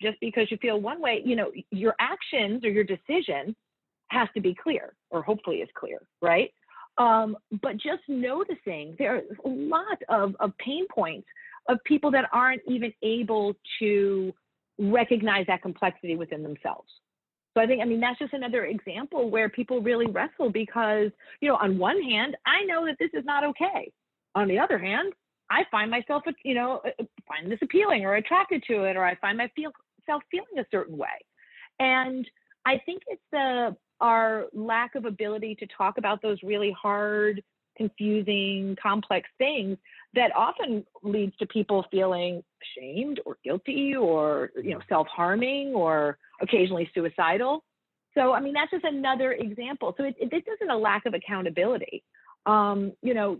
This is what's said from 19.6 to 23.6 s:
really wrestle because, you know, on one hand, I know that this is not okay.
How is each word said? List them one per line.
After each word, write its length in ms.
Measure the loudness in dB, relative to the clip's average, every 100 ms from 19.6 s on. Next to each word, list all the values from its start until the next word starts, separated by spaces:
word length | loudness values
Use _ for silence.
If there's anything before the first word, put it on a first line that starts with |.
| -2 0
really 260 | 2 2 2
wrestle 440 | 0 -4 -2 0
because, 600 | 0 -2 0 2 2 0 -4 -18 -2
you 80 | 0
know, 80 | 2
on 220 | 2 2
one 240 | 2 2
hand, 340 | 0 0 0 -2 2
I 180 | 2
know 200 | 2 0 -2
that 100 | -2
this 120 | -2
is 100 | -2
not 200 | -2 0
okay. 480 | 0 0